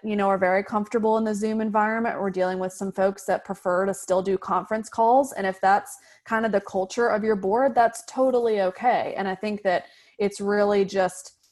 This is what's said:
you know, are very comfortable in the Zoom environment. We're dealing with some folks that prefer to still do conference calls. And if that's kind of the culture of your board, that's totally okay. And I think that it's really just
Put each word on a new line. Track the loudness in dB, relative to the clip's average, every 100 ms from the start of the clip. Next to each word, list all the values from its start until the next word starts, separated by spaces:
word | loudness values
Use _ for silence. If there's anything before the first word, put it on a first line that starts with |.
you | -2
know, | 0 0
are | 2
very | 2 2
comfortable | 0 -4 -2 0 2 2
in |
the | 0
Zoom | -2 -2 -2
environment. | 0 0 0 0 -2 -2
We're | -4
dealing | 0 -2 -2
with | -6
some | -6 -6
folks | 0 0 0
that | -2 -4
prefer | -4 -6 -2 0 0
to |
still | -4 -2 0
do | 0 -2
conference | -2 -4 -2 -6 -6
calls. | 0 4 4 2
And | -2 -4
if | 0
that's | 2 2 0 -14 -20 _
kind | -4 -2 0
of |
the | 0
culture | -2 -4 -4 0 0
of | 2
your | 0
board, | 0 2 2 2
that's | 4 2 0 -8
totally | 0 2 2 2 2
okay. | 0 0 0 2 0 -4
And | -4
I |
think | -4 -6 -2
that | 0 0 -2 -14 _ -4
it's | -4 -2
really | -2 2 2 2
just | 2 0 0 -2 -14 -20 _